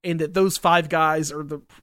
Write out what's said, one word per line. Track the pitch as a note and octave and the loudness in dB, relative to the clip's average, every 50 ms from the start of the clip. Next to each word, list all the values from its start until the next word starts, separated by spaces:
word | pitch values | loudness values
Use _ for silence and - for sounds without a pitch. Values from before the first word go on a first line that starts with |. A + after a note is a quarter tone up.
| - | -6
and | F3 E3+ D#3+ | -4 -2 -2
that | D#3+ D3 F3 | -2 -2 2
those | F#3+ F#3+ F#3+ F3+ - | 2 2 2 0 0
five | - F3 E3+ F3 E3 D3 | 2 4 4 4 2 0
guys, | E3+ D#3+ D#3+ D#3 D#3 D#3 D3+ C#3+ | 0 2 2 2 2 0 -2 -4
or | C#3+ D3+ | -6 -10
the, | D3+ D3 D#3 D3 - _ - - | -8 -10 -10 -12 -12 _ -20 -20